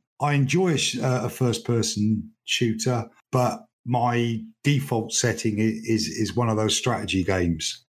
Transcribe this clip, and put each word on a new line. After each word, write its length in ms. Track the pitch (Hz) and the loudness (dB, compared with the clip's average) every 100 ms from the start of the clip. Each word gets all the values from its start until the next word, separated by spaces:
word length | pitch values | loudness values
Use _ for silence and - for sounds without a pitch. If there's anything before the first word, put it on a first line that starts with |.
| _ - | _ -4
I 140 | 147 | 0
enjoy 380 | 143 131 175 180 | 2 2 2 2
a 60 | 139 | 2
sh-, 200 | - 254 | 0 -2
uh, 240 | 135 127 | 0 0
a 40 | 117 | -2
first-person 1040 | - 123 113 - 117 113 107 107 110 - - | 0 0 0 0 0 0 0 0 0 -4 -12
shooter, 640 | - - 117 110 131 120 113 _ _ | -4 0 0 0 -2 -2 -4 _ _
but 340 | 127 123 - - _ | 0 0 -2 -12 _
my 580 | 117 123 120 117 117 113 - - | -4 0 2 2 0 -2 -8 -4
default 500 | 143 139 - 117 - | 2 2 2 -2 -2
setting 460 | - 120 110 113 104 | 0 0 0 -2 0
i-, 220 | 110 107 | 0 0
is, 220 | - 110 - | 0 0 0
is 280 | - 101 101 | -4 -2 0
one 120 | 117 | 0
of 80 | 107 | 2
those 200 | 107 - | 0 0
strategy 480 | 131 110 101 95 | 0 -2 -2 0
games. 600 | 90 92 90 78 - - _ | 0 2 0 0 -4 -8 _